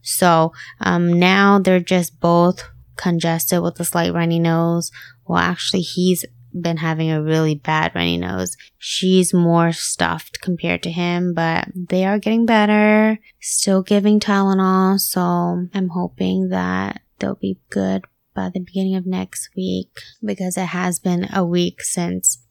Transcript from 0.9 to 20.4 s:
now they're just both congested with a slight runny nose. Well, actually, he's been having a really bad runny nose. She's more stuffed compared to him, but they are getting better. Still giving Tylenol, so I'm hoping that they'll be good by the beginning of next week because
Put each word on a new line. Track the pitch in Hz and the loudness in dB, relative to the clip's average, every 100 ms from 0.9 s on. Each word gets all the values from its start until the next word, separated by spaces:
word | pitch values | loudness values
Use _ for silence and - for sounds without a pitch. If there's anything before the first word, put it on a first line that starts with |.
| 175 175 175 | 0 2 4
now | 180 190 202 202 | 4 4 6 4
they're | 185 185 | 4 2
just | 175 185 170 _ | 2 0 0 _
both | 170 170 175 185 - - - - | 2 4 4 0 -12 -20 -20 -4
congested | 180 170 170 165 - 180 | -2 0 0 -2 -2 0
with | 175 - | -2 -4
a | 170 | -4
slight | 170 175 | -2 0
runny | 170 170 170 | 0 0 2
nose. | 170 165 165 170 170 - - _ - | 2 2 2 0 -4 -12 -20 _ -2
Well, | 175 | 0
actually, | 175 175 - 190 | 0 -2 -2 -2
he's | 165 175 180 175 - - - | -2 0 0 0 -4 -18 -14
been | 180 170 165 | -6 -4 -2
having | 165 160 160 | -2 -2 -2
a | 156 | 0
really | 156 160 156 | 0 0 0
bad | 147 - 156 160 | -2 -2 0 0
runny | - 85 85 | 0 -2 -2
nose. | 87 90 92 - - _ | -4 -4 -6 -8 -20 _
She's | - - 185 185 180 | -10 -2 2 2 4
more | 180 170 170 165 | 2 4 4 2
stuffed | 165 - - 170 165 - - | -2 -6 -4 -4 -4 -10 -10
compared | - 175 170 175 | -6 -4 -4 -4
to | 175 | -4
him, | 165 175 175 180 | -4 -2 0 -2
but | 170 165 165 - | 0 0 -2 -4
they | 185 180 185 | -10 -2 0
are | 190 208 | 2 0
getting | 214 226 | 0 2
better. | 226 220 208 214 214 214 220 220 _ _ | 4 4 4 4 4 4 4 0 _ _
Still | - - - 190 | -6 -2 2 0
giving | 185 202 208 214 | 2 2 4 2
Tylenol, | 208 196 196 190 190 185 190 196 | 2 2 2 2 4 4 4 2
so | - 185 175 175 175 180 180 | 0 -2 0 0 0 -2 -4
I'm | 196 185 | -4 -4
hoping | 170 180 - 185 185 190 | -4 -6 -4 -2 0 -2
that | 185 180 185 - - _ _ | -2 -2 -2 -4 -8 _ _
they'll | 196 | -6
be | 196 196 190 _ | -4 -6 -8 _
good | 202 190 190 - _ _ | -4 -2 -4 -8 _ _
by | - 185 | -8 -6
the | 185 | -8
beginning | 175 190 190 | -8 -4 -2
of | 190 185 | -2 -4
next | 185 190 - - - | -6 -8 -12 -12 -8
week | 185 185 190 - - _ | -6 -6 -8 -18 -20 _
because | 208 196 | -8 -6